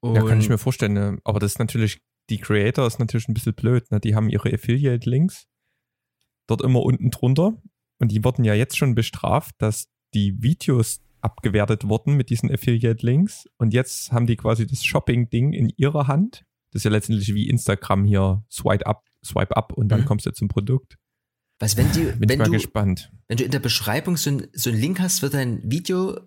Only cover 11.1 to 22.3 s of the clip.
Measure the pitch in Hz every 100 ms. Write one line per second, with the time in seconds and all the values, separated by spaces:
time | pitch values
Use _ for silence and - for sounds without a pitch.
11.1 | _ 113 - 117 104 101 107 104 110 -
12.1 | 143 120 117 - 139 - 117 117 113 117
13.1 | 135 202 - - _ 113 113 127 - -
14.1 | 117 117 113 113 110 110 135 - - -
15.1 | 123 120 117 135 - 110 - 135 151 135
16.1 | 143 214 - _ _ _ 110 107 107 -
17.1 | 110 101 104 - 120 - 101 - 98 101
18.1 | 101 95 95 107 - - 98 - 107 _
19.1 | _ - 92 95 - - - 110 113 131
20.1 | 107 - - 104 - 101 127 _ - _
21.1 | _ _ _ _ _ 110 104 - 160 165
22.1 | - 107